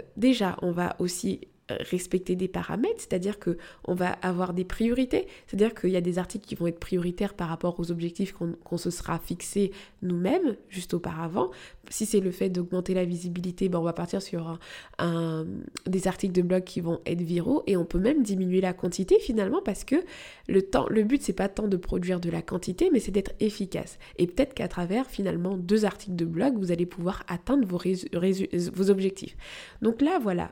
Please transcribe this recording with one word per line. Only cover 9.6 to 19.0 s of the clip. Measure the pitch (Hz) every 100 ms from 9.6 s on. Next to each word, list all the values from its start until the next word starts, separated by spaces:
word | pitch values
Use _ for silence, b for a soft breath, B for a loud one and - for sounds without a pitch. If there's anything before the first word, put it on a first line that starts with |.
| 196 196 B _
nous-mêmes, | 185 175 185 339 320 202 -
juste | 185 180
auparavant. | 170 - 156 165 190 370 B B B -
Si | - 220
c'est | 208
le | 190
fait | 175 196
d'augmenter | 180 175 180 180
la | 185 180
visibilité, | 175 180 175 180 175 190
ben | 175
on |
va | 165
partir | 165 175 196
sur | 190 170 165
un, | 165 B B B -
un, | 170 165 165 160 165 196 - - -
des | 185 190
articles | 180 196
de | 180
blog | 175 185
qui | 185 -
vont | 165 165 -
être | 170
viraux, | 165 175 196 294 -
et | 185
on | 170
peut | -
même | 208 311
diminuer | 214 190 185 185
la | 185
quantité, | 185 185 180